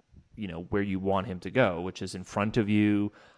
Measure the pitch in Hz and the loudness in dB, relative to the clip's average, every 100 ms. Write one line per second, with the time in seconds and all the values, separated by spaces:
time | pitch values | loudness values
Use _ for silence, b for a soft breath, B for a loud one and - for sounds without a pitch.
0 | _ - - - 98 85 90 104 101 95 | _ -20 -18 -10 -8 -8 -4 -2 0 0
1 | 95 95 95 90 95 127 107 85 90 - | 0 0 0 -6 -2 2 2 0 -6 -6
2 | 95 92 90 104 107 120 104 107 104 104 | -10 -10 -6 -2 0 2 4 4 4 4
3 | 104 b b | 0 b b